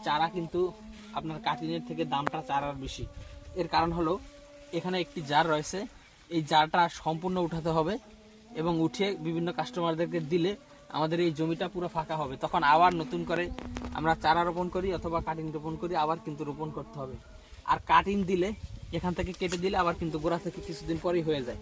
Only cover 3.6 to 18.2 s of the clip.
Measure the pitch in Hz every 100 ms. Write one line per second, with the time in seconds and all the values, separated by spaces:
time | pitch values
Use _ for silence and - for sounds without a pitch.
3.6 | 165 160 165 170 160 190 - - - -
4.6 | - 170 180 185 165 - 143 147 165 151
5.6 | 151 185 233 - - - - 170 147 156
6.6 | 156 180 170 - - 160 185 185 170 165
7.6 | 160 160 156 226 - - - - - -
8.6 | 165 165 160 - 202 190 156 165 170 170
9.6 | 151 180 170 160 170 170 151 175 165 208
10.6 | - - - 139 156 170 175 151 160 165
11.6 | 180 180 175 165 156 156 143 131 160 180
12.6 | 147 156 180 175 156 175 165 170 175 -
13.6 | - - - - 156 165 156 165 170 170
14.6 | 180 180 190 165 170 165 - 160 160 151
15.6 | 156 160 170 175 151 160 160 147 147 139
16.6 | 156 147 139 147 135 117 - - - -
17.6 | - 160 - 165 180 202